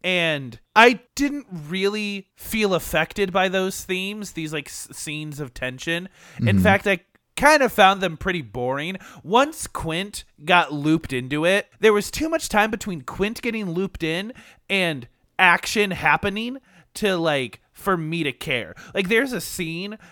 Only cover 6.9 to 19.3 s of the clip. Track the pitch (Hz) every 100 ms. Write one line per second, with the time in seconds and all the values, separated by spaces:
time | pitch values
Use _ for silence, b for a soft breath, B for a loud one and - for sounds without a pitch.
6.9 | 180 _ _ _ - 285 302 254 - 190
7.9 | 196 185 156 190 180 113 117 123 139 160
8.9 | 190 B B 151 226 285 320 - - 165
9.9 | 165 202 - - _ 151 175 147 147 151
10.9 | 160 - 127 127 147 170 196 - _ 220
11.9 | 208 - - 320 320 - 214 220 220 214
12.9 | 165 - - 202 233 240 220 196 170 190
13.9 | - 160 170 214 B B B - 196 175
14.9 | 143 120 _ _ - 185 180 - 226 202
15.9 | 175 156 151 202 202 233 269 b b b
16.9 | - 208 180 165 143 123 - _ - 196
17.9 | 180 156 170 143 - - 123 82 B B
18.9 | - 185 226 269